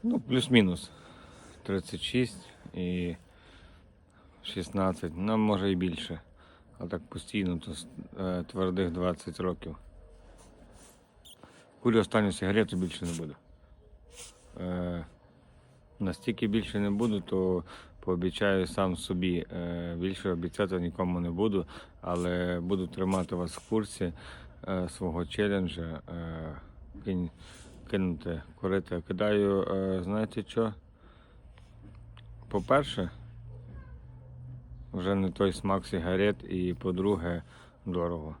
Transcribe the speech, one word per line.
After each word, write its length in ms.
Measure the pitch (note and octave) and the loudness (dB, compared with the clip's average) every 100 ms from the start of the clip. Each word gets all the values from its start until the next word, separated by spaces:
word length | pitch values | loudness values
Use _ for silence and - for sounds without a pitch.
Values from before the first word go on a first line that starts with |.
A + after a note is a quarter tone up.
Ну, 180 | A3+ A#3+ | 2 0
плюс-мінус. 680 | - B2+ B2 B2 G2 F2 - - - - - - - - | 2 2 8 8 8 4 -6 -16 -20 -20 -20 -20 -20 -16
Тридцять 380 | - F#2+ - - | -2 -2 -2 -6
шість 480 | - B2 B2 - - - - | 0 2 2 -2 -16 -18 -12
і 420 | - F2+ F2+ F2 E2 - - - - - - - - - - - - | -4 -2 0 -2 -4 -12 -20 -20 -20 -20 -20 -20 -20 -20 -20 -20 -14
шістнадцять, 720 | - - F2+ G2+ F#2+ F2+ F2 D#2+ | -8 -6 -2 2 2 2 -4 -2
ну, 220 | G2+ A2 | 0 4
може, 340 | G#2+ G2+ G2 | 4 4 4
і 40 | F#2 | 2
більше. 440 | F#2 E2 - E2+ - - - - - - | 2 -2 -6 -8 -12 -20 -20 -20 -20 -10
А 80 | F2 | -6
так 160 | F2 - | -6 -6
постійно, 500 | F2 - G#2 F#2+ F2 | -12 -6 -2 0 0
то 120 | - | -4
с-, 160 | D#2 - - - - | -10 -12 -14 -14 -4
е, 220 | F#2+ F2+ | -2 -2
твердих 480 | E2 F#2+ F#2 F#2 F#2 | -4 0 0 2 0
двадцять 500 | E2 F2+ E2+ - E2 | 2 0 -2 -6 -2
років. 360 | F#2 E2+ - D2+ - - - - - - - - - - - - _ - - - - - - - | -2 -2 -8 -12 -16 -20 -20 -20 -20 -20 -20 -20 -20 -20 -20 -20 _ -20 -20 -20 -20 -20 -20 0
Курю 200 | B2 A2+ | 4 6
останню 320 | G2 A2 G#2 | 6 4 4
сигарету, 440 | F2+ F#2+ G2+ G#2 F2+ | 2 2 4 4 2
більше 300 | F2+ - E2+ | -2 -2 -6
не 60 | |
буду. 220 | E2 D#2 - _ - - - - - - - - - - - | -4 -6 -10 _ -20 -20 -20 -20 -20 -20 -18 -18 -20 -20 -8
Е, 460 | F2+ F2+ F3 F2 - - - - - - - - - - | -4 -2 -2 -4 -8 -16 -20 -20 -20 -20 -20 -20 -20 -4
настільки 480 | G2 E2+ - G#2+ A2 | -2 -2 -4 0 2
більше 340 | A2 G2 G#2 | 2 2 0
не 100 | G2+ | 2
буду, 300 | G2+ A#2 G#2 | 2 2 2
то 440 | - F#2+ F#2 F#2 E2 - - - | 0 2 4 2 0 -14 -18 -8
пообіцяю 680 | - F2 F2+ - G2+ F#2+ F2 | -2 0 0 2 4 4 2
сам 300 | - F#2+ F2 | 2 2 0
собі. 500 | - F#2 F2+ F2 - | -2 0 2 0 -2
Е, 440 | F2+ F2 E2+ E2+ E2+ | -6 -4 -4 -4 -2
більше 320 | F#2 F#2+ G2 | -2 0 0
обіцяти 500 | E2+ E2+ - G2 F2+ | 0 -2 0 0 2
нікому 400 | E2+ - F#2 F2 | -2 0 0 2
не 100 | F2 | 0
буду, 360 | E2+ G#2+ G2 E2 - - - | 2 2 2 -2 -10 -18 -12
але 600 | E2+ F2 F2 F2+ F2+ F2 | -2 0 2 2 0 0
буду 260 | F2 G2 F2 | 0 0 -2
тримати 500 | - F#2+ F#2+ E2+ F2+ | -2 2 2 0 -2
вас 200 | F2 - | -4 -6
в 120 | - | -2
курсі, 440 | A2 G#2 - F2+ - - - - - - | 0 0 -4 -4 -4 -14 -16 -16 -14 -4
е, 200 | F#2 F2+ | -2 -2
свого 380 | - F#2 E2 E2+ | -2 -2 -2 -2
челенджа. 720 | - G#2 G2+ F#2 D#2 E2 D#2 - | 0 2 2 0 -2 -6 -8 -8
Е, 480 | F2 E2 D#2+ D#2+ D#2 - - - - | -8 -6 -6 -8 -10 -16 -20 -18 -10
кинь-, 260 | - F#2 E2+ - - - - - - | -4 -2 -2 -6 -20 -18 -18 -18 -2
кинути 520 | G2+ F#2 D#2+ F#2 E2 - - | 2 2 0 -4 -4 -6 -6
курити. 420 | G2 F#2+ F2+ F2 - | 0 0 0 -4 -2
Кидаю, 540 | F#2 G#2 G#2 G2+ G2 | 0 4 6 6 4
е, 400 | - F#2+ F#2+ F#2+ | 2 2 2 0
знаєте 400 | F2 G#2 A2 - | 0 0 0 -2
що? 320 | G2+ - A2+ G#2+ - - - - - - - - - - - - - - - - - | -2 0 0 -2 -16 -20 -20 -20 -20 -20 -20 -20 -20 -20 -18 -18 -18 -18 -18 -18 -2
По-перше, 600 | G#2 F#2 C3+ C#3+ - F2 - - - - - - - - - - - - - - - - - - | -2 4 4 4 -2 -4 -6 -16 -16 -14 -14 -14 -14 -14 -16 -16 -18 -18 -16 -14 -14 -14 -14 -8
вже 220 | F#2+ F#2 | -2 2
не 160 | G2 F#2+ | 4 2
той 220 | - G2 | 4 4
смак 340 | F2+ G2 G2 F#2 | 4 0 0 0
сигарет, 500 | F#2+ E2 F#2 G2+ G2+ | -2 2 4 4 4
і 300 | - F#2 F2+ | -2 0 0
по-друге, 680 | F2+ F#2+ F2+ F#2+ F#2+ E2+ E2+ - - - - - | 0 0 2 4 4 2 -2 -6 -20 -20 -12 -4
дорого. 500 | F2 E2+ E2+ D#2 D#2 | 0 0 -2 -6 -12